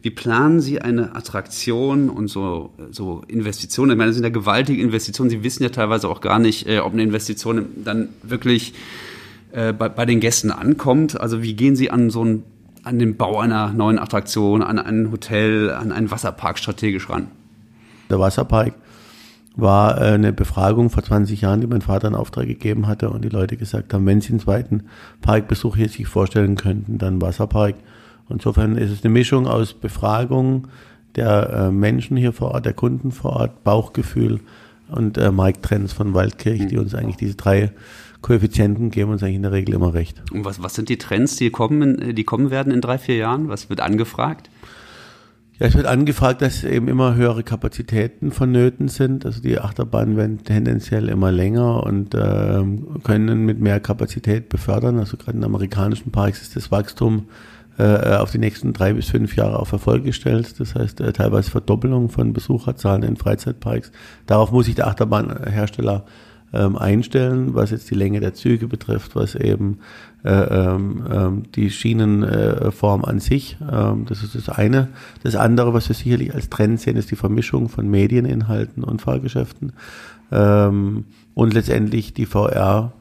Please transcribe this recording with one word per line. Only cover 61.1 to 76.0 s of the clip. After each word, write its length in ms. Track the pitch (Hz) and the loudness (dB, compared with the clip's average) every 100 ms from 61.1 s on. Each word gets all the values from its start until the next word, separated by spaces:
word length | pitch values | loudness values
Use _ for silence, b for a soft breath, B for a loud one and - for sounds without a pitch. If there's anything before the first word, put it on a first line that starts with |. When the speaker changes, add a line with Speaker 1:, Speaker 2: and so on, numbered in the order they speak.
Speaker 2:
teilweise 400 | 104 107 104 104 | 0 2 2 0
Verdoppelung 580 | - - 107 127 127 120 | -4 0 0 2 0 0
von 220 | 123 113 | 0 0
Besucherzahlen 720 | 107 - 123 120 - 101 98 | -2 -2 -2 -2 -4 0 0
in 140 | 110 113 | 0 -2
Freizeitparks. 760 | - 107 - 120 113 117 - B B B - | -2 -2 -4 -6 -4 -6 -6 B B B 0
Darauf 240 | 107 107 | 2 4
muss 140 | 123 113 | 4 2
sich 100 | - | 2
der 120 | 113 | -2
Achterbahnhersteller, 1200 | 104 110 107 110 123 135 104 104 - 113 101 - B B B _ | 0 0 0 -2 -6 -4 -2 -2 -2 -2 -2 -6 B B B _
ähm, 260 | 110 98 98 | 0 0 2
einstellen, 760 | 95 104 117 135 127 127 131 | 2 2 2 0 2 0 0
was 160 | 120 107 | 0 0
jetzt 220 | 110 - | -2 -4
die 40 | 101 | -2
Länge 260 | 98 104 | 0 0
der 120 | 98 | -4
Züge 340 | - 123 117 117 | -2 0 0 0
betrifft, 480 | 113 - 110 - 117 | -8 -4 -4 -4 -4
was 200 | 107 - | -4 -2
eben, 440 | 107 101 101 101 B B B B | 0 0 -2 -4 B B B B
äh, 80 | - | 0
ähm, 720 | 98 - 95 92 92 98 - - | 2 2 2 2 0 -2 -6 -4
ähm, 360 | 98 92 98 107 | 0 0 -2 -6
die 160 | - 104 | -2 -2
Schienen, 540 | - 117 113 107 104 | 0 0 2 4 2
äh, 480 | 104 107 107 - 110 | 2 2 2 0 -2
Form 340 | - 104 101 - | 0 0 0 0
an 140 | 110 | -2
sich. 380 | - 143 - - | 0 -2 -2 -12
Ähm, 440 | 156 113 104 107 113 | -6 -2 0 -2 -4
das 160 | 104 | -8
ist 100 | 107 | -8
das 160 | 117 - | -8 -8
eine. 380 | - 107 131 131 B B B | 0 2 4 0 B B B
Das 140 | - 107 | -4 2
andere, 400 | 113 120 120 117 | 4 4 4 2
was 140 | - | 0
wir 60 | |
sicherlich 380 | - | -4